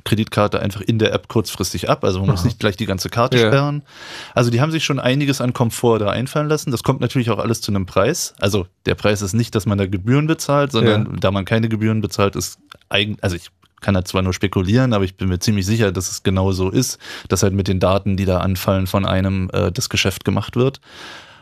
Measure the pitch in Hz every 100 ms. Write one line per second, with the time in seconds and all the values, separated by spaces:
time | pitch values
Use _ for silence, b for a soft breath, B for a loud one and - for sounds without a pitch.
0 | - 107 110 - 104 - 104 104 98 110
1 | 104 101 - 113 - - 95 87 - 139
2 | 101 92 95 95 101 - 107 98 110 95
3 | - 117 123 123 110 135 143 147 - B
4 | B B B - 120 117 156 160 - 135
5 | 123 135 139 139 127 - 117 - 120 110
6 | 104 101 127 156 147 156 - 113 - 135
7 | 120 135 117 101 113 113 - 101 92 -
8 | 110 170 - - 101 101 90 _ - 92
9 | 104 104 101 113 117 113 110 101 95 98
10 | 101 139 151 160 - 143 143 117 110 107
11 | - 92 95 98 95 113 113 107 110 110
12 | 101 - 98 95 95 - _ - _ 101
13 | 107 101 101 87 - _ _ _ - 95
14 | 90 - 92 90 95 101 90 117 131 104
15 | 95 - 95 90 - 104 95 113 101 90
16 | 90 - - 95 95 92 92 120 123 -
17 | B B B 95 101 98 98 92 92 98
18 | 101 95 95 90 92 92 - 95 92 101
19 | 92 92 95 95 92 98 92 90 - -
20 | 98 - - 101 - 123 131 135 B B
21 | B B B B